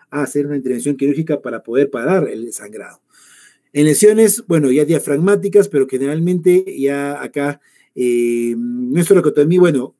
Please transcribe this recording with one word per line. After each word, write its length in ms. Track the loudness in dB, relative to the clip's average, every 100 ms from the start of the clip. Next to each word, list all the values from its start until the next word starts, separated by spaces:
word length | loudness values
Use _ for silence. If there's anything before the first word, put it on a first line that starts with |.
| _
a 120 | -8
hacer 240 | -4 -4 -4
una 100 | -4
intervención 400 | -4 -4 -4 -2
quirúrgica 460 | -2 -2 -2 -6
para 200 | -6 -12
poder 280 | -4 0 0
parar 360 | -2 0 0 -2
el 220 | -6 -10
sangrado. 480 | -12 -14 -16 -18 -20 _ _ _ -20 -20 _ _
En 120 | 0
lesiones, 580 | 2 6 4 6 4 2 0
bueno, 240 | 0 2
ya 120 | 2
diafragmáticas, 840 | 2 0 0 0 2 0 2 2 2
pero 180 | 0 -2
generalmente 800 | -2 -4 -2 -2 0 2 2 2 -2
ya 440 | -2 -2 -4 -8
acá, 380 | -8 -4 -4 -6 _ _ _
eh, 600 | -4 0 0 0 0 -2 -4
nuestra 580 | -6 -6 -2 -2 4
toracotomía, 460 | 4 4 2 2 4
bueno, 340 | 4 2 -4 -10